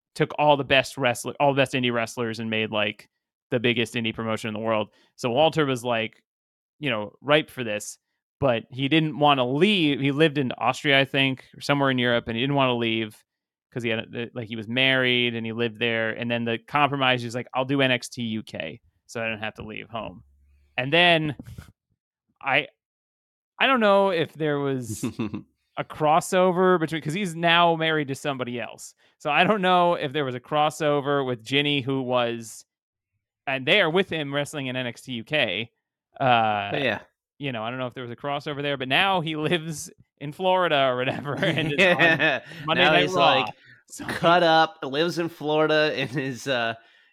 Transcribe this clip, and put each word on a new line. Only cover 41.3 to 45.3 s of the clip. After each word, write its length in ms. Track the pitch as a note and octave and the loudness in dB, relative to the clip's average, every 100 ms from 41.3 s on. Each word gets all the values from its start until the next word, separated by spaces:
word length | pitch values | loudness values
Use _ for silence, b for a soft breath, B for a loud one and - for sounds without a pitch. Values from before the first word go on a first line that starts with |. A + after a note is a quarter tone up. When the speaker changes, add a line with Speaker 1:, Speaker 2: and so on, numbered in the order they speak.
| C3+ | -2
Speaker 1:
<laughs> 80 | |
and 300 | F#3+ D#3 D#3+ | -2 0 -2
is 20 | C#3+ | 4
Speaker 2:
<laughs> 20 | |
Yeah. 640 | F#3 F3 E3 D#3 D3+ B2 - E3 | 4 6 4 4 2 0 -6 -12
Speaker 1:
on 60 | D3 | -4
Monday 160 | E3 | 2
Speaker 2:
Now 80 | D3 | 4
Speaker 1:
Night 80 | E3+ | 4
Speaker 2:
he's, 120 | F3+ | 2
Speaker 1:
Raw. 280 | F3+ E3 C3 | 4 4 4
Speaker 2:
like, 120 | A2 - b b b | 0 -8 b b b
Speaker 1:
So 180 | - - | -14 -10
Speaker 2:
cut 360 | - E3+ F3 | 0 4 4
up, 360 | E3 D#3+ D#3+ - | 6 4 4 -2
lives 360 | C#3 C#3 E3+ D#3 | -6 -2 0 -2
in 100 | |
Florida, 640 | E3 | -6